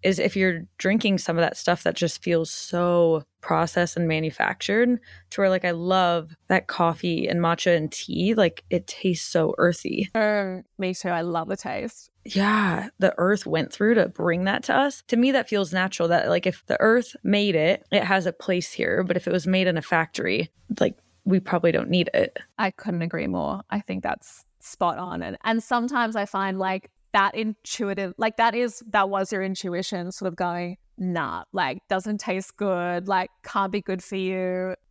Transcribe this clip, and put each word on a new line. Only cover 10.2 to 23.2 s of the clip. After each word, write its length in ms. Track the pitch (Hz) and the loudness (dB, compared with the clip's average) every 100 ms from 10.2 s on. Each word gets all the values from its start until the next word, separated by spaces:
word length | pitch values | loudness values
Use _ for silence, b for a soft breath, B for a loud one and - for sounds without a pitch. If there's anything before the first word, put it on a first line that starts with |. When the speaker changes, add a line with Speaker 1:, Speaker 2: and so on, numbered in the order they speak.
| 214 208 190 185 - - | 2 0 -2 -6 -10 -6
Speaker 2:
me 160 | 185 | -4
too. 160 | 180 180 | -4 -2
I 140 | 170 | -2
love 260 | 170 165 165 | -2 -4 -4
the 80 | 190 | -6
taste. 540 | - 101 233 - - _ - | -6 -6 -8 -10 -20 _ -6
Speaker 1:
Yeah, 640 | 196 202 214 196 160 208 - | 0 2 2 2 0 -4 0
the 160 | 196 - | 0 2
earth 300 | 180 202 - | 2 0 0
went 260 | 160 - | -2 -2
through 220 | - 208 | 0 2
to 160 | 226 180 | 4 2
bring 340 | - 170 170 | 0 -2 0
that 200 | 190 - | 0 -2
to 120 | - - | 0 2
us. 260 | 277 - - | 2 -2 -2
To 80 | 233 | 2
me, 160 | 254 | 4
that 160 | 269 - | 2 0
feels 240 | 208 180 | -2 0
natural, 360 | 185 185 - 170 | 0 -2 0 2
that, 200 | 170 - | 2 2
like, 180 | 170 185 | 0 0
if 200 | - - | -4 -2
the 120 | - | 2
earth 380 | 220 240 233 - | 4 4 2 -4
made 320 | 190 208 208 | 0 2 2
it, 320 | 165 156 196 - | 4 4 2 0
it 140 | 202 | 0
has 220 | 180 190 175 | 2 2 0
a 80 | |
place 360 | - - 180 - | -4 -2 -2 -2
here. 320 | - - 107 | -2 0 2
But 140 | 180 175 | 0 0
if 100 | 180 | 0
it 60 | |
was 140 | 180 170 | 0 2
made 200 | 185 185 | 2 2
in 120 | 165 | 0
a 40 | |
factory, 680 | - 170 160 - - 101 165 _ - 214 | 0 0 0 -2 -2 -2 -2 _ -6 0
like, 200 | - - _ _ | 0 0 _ _
we 160 | - 190 | 2 2
probably 320 | 190 175 170 | 2 2 2
don't 160 | - - | 2 2
need 220 | 180 170 | 0 2
it. 260 | - - - - - | 2 0 -2 -12 -4
Speaker 2:
I 120 | 196 | -4
couldn't 300 | - 208 175 | -4 -6 -4
agree 280 | 170 165 | -4 -4